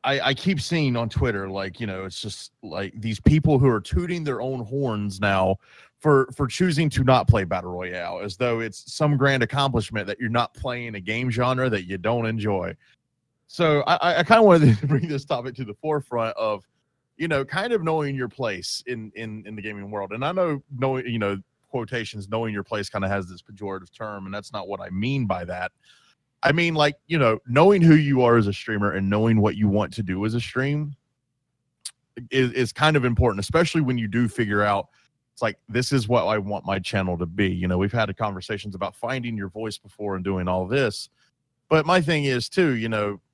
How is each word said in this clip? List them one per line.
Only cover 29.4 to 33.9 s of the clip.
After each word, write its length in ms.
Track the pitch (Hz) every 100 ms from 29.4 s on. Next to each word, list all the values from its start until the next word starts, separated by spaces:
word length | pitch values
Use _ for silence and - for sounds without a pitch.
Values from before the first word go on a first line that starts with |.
what 160 | 104 101
you 120 | 107
want 240 | 101 98
to 80 | -
do 220 | 95 92
as 100 | 107
a 60 | 117
stream 540 | 117 127 135 147 147 143 _ _ _ _ _ _ _ _ - _ _ - 120
is, 220 | 131 127
is 200 | 120 120
kind 240 | - 151 151
of 80 |
important, 360 | 123 117 127 98
especially 420 | 98 165 165 165
when 160 | 135